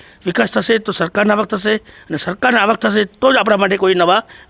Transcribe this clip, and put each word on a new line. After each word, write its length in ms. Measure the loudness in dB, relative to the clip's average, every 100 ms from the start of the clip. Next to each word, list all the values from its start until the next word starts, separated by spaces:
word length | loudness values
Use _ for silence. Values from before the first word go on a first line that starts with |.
| -20 -12 -6
વિકાસ 220 | -2 -2
થશે 300 | -2 0 -2
તો 140 | -2
સરકારની 400 | -6 -4 -2 0
આવક 160 | 0 -2
થશે 280 | -4 -2 -4
અને 420 | -6 -20 -10 -8
સરકારની 420 | -6 -2 0 2
આવક 180 | 0 0
થશે 260 | 0 -2
તો 300 | -4 0 2
જ 20 | 2
આપણા 220 | 2 2
માટે 200 | 2 0
કોઈ 180 | 0 2
નવા 280 | 2 2 0 -16 -2